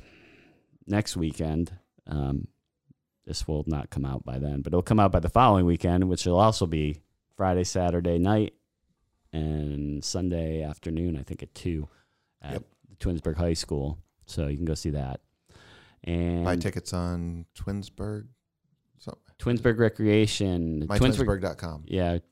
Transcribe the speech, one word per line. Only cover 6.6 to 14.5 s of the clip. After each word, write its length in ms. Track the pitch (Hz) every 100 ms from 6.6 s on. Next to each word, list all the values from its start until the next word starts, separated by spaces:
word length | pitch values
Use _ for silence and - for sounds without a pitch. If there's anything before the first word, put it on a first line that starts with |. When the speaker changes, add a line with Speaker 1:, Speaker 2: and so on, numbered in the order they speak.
| 90
Speaker 1:
be 340 | 78 76 73 _ _ _ -
Friday, 280 | 92 90
Saturday 540 | 90 95 87 87 87 85
night, 360 | 92 107 107 - _ _ _ _ _ _ _
and 720 | 80 78 76 73 73 73 73
Sunday 580 | - 92 90 85 80 80
afternoon, 540 | 76 76 82 80 87 76
I 80 |
think 180 | 69 -
at 100 | -
two 340 | - 90 80 76 _ _ _ _ _
at 120 | 71
Speaker 2:
Yep. 80 | 69 - _ _
Speaker 1:
the 60 | -
Twinsburg 400 | - 85 85 80
High 160 | 85
School. 440 | 82 - 73 69 78 - _ -
So 220 | -
you 80 | 73